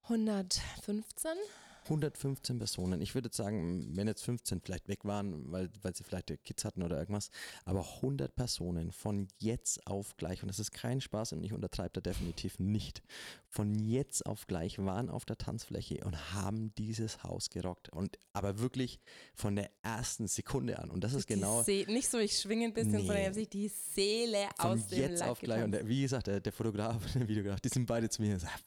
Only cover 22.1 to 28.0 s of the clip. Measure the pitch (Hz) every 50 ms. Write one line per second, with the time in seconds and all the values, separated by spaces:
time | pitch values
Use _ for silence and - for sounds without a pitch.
22.1 | - 233 214 208 - - - 196 220 226 233 233 208 226 226 107 104 208 196 185
23.1 | 208 202 196 190 190 208 220 - - 196 208 208 - - - - - - 196 208
24.1 | 208 226 240 233 220 202 202 196 - - - - 113 113 107 101 - - - -
25.1 | - - - - 123 - - 117 113 113 117 - 95 107 - 107 120 135 139 131
26.1 | 135 123 101 101 101 101 - 107 - - 110 113 101 101 104 113 117 113 92 -
27.1 | - 131 127 104 107 107 98 101 98 92 - 123 - 131 123 - 117 117